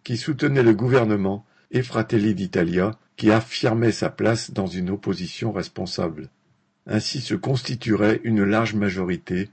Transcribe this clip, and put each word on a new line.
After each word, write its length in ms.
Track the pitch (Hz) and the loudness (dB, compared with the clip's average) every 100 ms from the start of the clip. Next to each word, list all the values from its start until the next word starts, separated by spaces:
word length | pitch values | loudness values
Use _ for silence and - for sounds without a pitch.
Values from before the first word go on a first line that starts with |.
| - | -6
qui 100 | 120 | -6
soutenait 480 | - 143 147 139 | -4 -2 0 4
le 100 | 117 | 6
gouvernement, 720 | 104 120 131 110 104 95 101 - _ _ | 4 4 4 4 2 0 -2 -8 _ _
et 120 | 127 | -4
Fratelli 520 | 123 117 110 117 107 95 | -2 -2 0 2 2 0
d'Italia, 640 | 92 98 85 87 98 110 _ - | -2 0 0 2 0 -2 _ -2
qui 120 | 110 | 4
affirmait 640 | 110 - - 131 113 117 | 4 2 -2 0 2 2
sa 180 | - 85 | 2 -2
place 420 | - 104 117 - | 0 0 0 -2
dans 160 | - 92 | -4 -4
une 240 | 90 90 | -4 -4
opposition 600 | 98 - 90 87 - 113 | -4 -4 -4 -6 -6 -6
responsable. 800 | 98 - - 92 - 87 76 67 _ _ _ _ _ - | -4 -6 -8 -8 -4 -4 -6 -14 _ _ _ _ _ -4
Ainsi 320 | 107 - 139 | -4 -2 -6
se 160 | - 101 | -4 -4
constituerait 880 | 123 131 - 123 - 101 104 113 | -2 -2 -4 -6 0 2 4 2
une 220 | 117 107 98 | 2 2 2
large 300 | 110 113 107 | 2 0 0
majorité 760 | 101 92 90 87 - 90 101 | -2 -2 -2 -4 -4 -4 -4